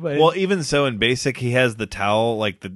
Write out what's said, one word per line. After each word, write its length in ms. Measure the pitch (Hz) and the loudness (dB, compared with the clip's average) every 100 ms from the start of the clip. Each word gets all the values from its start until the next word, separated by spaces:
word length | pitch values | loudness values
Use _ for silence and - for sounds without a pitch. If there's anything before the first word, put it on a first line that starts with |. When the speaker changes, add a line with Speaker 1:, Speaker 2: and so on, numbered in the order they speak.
Speaker 1:
But 200 | 160 143 | -4 2
Speaker 2:
Well, 120 | 160 170 | 2 2
even 260 | 190 196 | 0 0
so, 240 | 135 143 139 | 0 0 0
in 120 | 107 | 0
Basic, 380 | 113 127 139 120 | 0 0 -2 -4
he 120 | 123 | 0
has 220 | 123 127 | 2 2
the 100 | 110 104 | 0 -8
towel, 520 | 101 101 110 117 110 | -4 0 2 2 0
like, 220 | 107 90 | -4 -6
the, 120 | 95 | -12